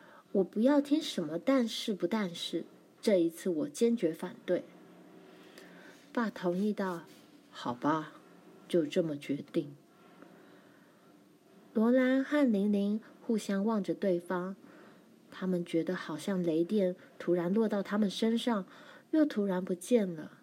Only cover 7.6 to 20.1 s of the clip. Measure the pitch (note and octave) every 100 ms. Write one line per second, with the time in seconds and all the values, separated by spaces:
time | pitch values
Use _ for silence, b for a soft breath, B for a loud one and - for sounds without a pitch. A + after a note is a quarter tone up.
7.6 | C3 A#2+ C#3+ D#3 D#3 - - - - -
8.6 | - F3 D3 F#3 E3 C#3+ - C#3+ - E3+
9.6 | C#3+ C#3+ - - B B B B B B
10.6 | B B B B B - _ _ _ -
11.6 | - - A3 C4 B3+ C4+ C4+ D4 C4+ G3
12.6 | G#3 G3+ G3+ A3 B B - A3 - G3
13.6 | G#3 A3 F3+ E3 G3+ F3 F3 F3+ F#3 G3
14.6 | B B B B B - - - F#3 F3+
15.6 | F3 E3 E3 F3+ - D3+ G3+ F#3+ E3+ D#3
16.6 | E3+ G#3+ F#3 F3+ B B - F3 F3 G3+
17.6 | A3 G#3 F#3+ G#3 G3+ - A3+ A#3 A#3+ A3
18.6 | F#3 B B B B D#4 D4+ G#3+ G3+ F3+
19.6 | F#3 F3+ - A#3+ F#3+